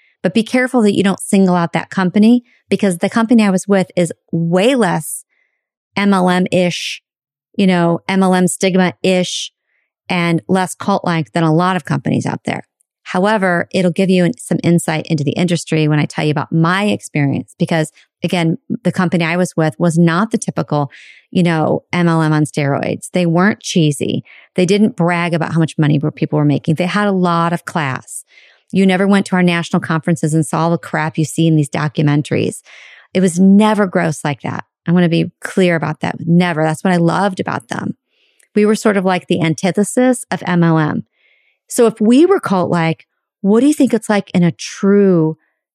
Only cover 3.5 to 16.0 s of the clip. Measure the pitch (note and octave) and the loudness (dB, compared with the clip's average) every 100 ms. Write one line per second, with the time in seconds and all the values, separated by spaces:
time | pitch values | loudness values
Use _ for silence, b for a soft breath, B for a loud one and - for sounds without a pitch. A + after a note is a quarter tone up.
3.5 | F#3 - G3 F3+ - E3+ - - E3 E3 | 0 0 0 0 -2 -4 -4 -8 -4 0
4.5 | F3+ G#3+ C4+ G3 E3 D#3 - - _ _ | 2 2 2 0 -2 -6 -14 -16 _ _
5.5 | _ _ _ _ - G3+ G3 F3+ F3+ F#3 | _ _ _ _ -2 0 2 2 0 0
6.5 | F3+ F3+ - - - _ _ _ _ _ | 0 0 -2 -10 -14 _ _ _ _ _
7.5 | - G3 F3+ E3+ E3+ - F#3+ F#3+ F#3 F3+ | -2 0 2 2 0 -2 0 2 2 0
8.5 | - F#3+ F#3 F3+ - F#3 F#3 F3+ - - | 0 0 2 0 0 -2 0 -2 -6 -12
9.5 | _ _ _ _ _ - F3+ E3+ E3 - | _ _ _ _ _ -6 -2 0 -2 0
10.5 | F#3 F3+ - - G3 - E3 - E3+ E3 | -2 -2 -6 -4 -2 -2 -4 -4 -2 0
11.5 | D#3 F3+ F#3 - C#3+ - - - - - | 2 0 -2 -4 -6 -2 -2 -2 -6 -6
12.5 | - - _ _ _ - F#3 G3 A3 F#3+ | -8 -10 _ _ _ -8 -2 0 0 0
13.5 | F3 - G3 F3+ D#3+ F#3+ F#3 E3+ - - | -2 -2 -2 -2 0 2 2 2 -2 -6
14.5 | - - E3+ - D#3+ - D3+ C#3+ - F3 | -4 0 0 0 -6 -4 -4 -2 -2 -2
15.5 | E3+ - D#3 D3+ D3+ | -2 -2 -2 0 0